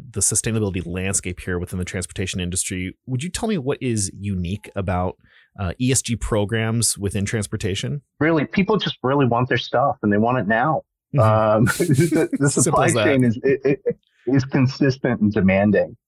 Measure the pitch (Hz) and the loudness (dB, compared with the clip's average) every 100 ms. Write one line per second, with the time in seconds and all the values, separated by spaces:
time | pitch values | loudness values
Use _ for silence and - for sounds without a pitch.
0 | 127 104 - 107 120 110 101 90 85 90 | -12 -4 -2 -2 -2 -2 -2 -4 -6 -6
1 | 95 98 90 90 - 87 90 95 90 98 | -4 -4 -6 -8 -6 -6 -6 -8 -6 -8
2 | 90 - 92 95 87 90 - 92 92 - | -8 -8 -6 -4 -4 -4 -6 -6 -8 -10
3 | - 127 175 - 220 196 127 - 127 110 | -8 -8 -6 -6 -4 -4 -4 -4 -2 -2
4 | 98 - 101 95 87 107 - 98 92 90 | -4 -6 -6 -4 -4 -6 -8 -8 -4 -2
5 | 92 - _ _ _ - 92 - 127 127 | -4 -6 _ _ _ -8 -8 -2 0 0
6 | - 113 - 107 104 113 110 113 110 - | -2 -6 -2 -2 -2 -2 -2 0 -2 -2
7 | 98 101 101 113 101 107 101 101 123 143 | -4 -4 -2 -4 -4 -4 -4 -4 -6 -8
8 | - - 151 160 - - 190 208 - - | -10 -2 0 0 0 -2 0 0 -2 -4
9 | 123 143 127 117 127 120 - 120 139 - | 0 2 4 2 2 0 0 0 0 0
10 | 107 101 113 127 95 113 143 143 - _ | 0 2 2 2 0 0 2 -2 -6 _
11 | _ 143 110 110 110 107 117 - 175 135 | _ 2 4 4 4 4 2 2 2 4
12 | 165 165 - 135 139 - - 131 123 110 | 4 2 0 0 0 2 2 2 2 2
13 | 170 135 123 107 135 - 403 - 480 - | 2 4 2 2 0 0 0 -2 -2 -6
14 | _ _ - 135 131 147 127 - 139 131 | _ _ 0 0 2 2 2 2 0 0
15 | 135 104 104 107 92 98 104 95 90 - | -2 2 2 2 4 4 4 4 0 -6